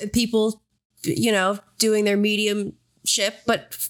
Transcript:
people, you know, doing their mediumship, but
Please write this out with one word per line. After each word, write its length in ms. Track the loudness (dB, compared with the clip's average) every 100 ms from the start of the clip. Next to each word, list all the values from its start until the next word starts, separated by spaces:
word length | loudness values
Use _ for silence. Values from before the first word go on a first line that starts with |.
| -2
people, 480 | 0 0 2 0 -2 _ _ _ _
you 300 | -6 -2 2
know, 260 | 2 0 -2 -6 -2
doing 280 | 0 2 2
their 100 | 2
mediumship, 1200 | 2 0 0 -2 -6 -10 _ _ -4 -2 -2 -4 -2
but 440 | -2 -4 -10 -10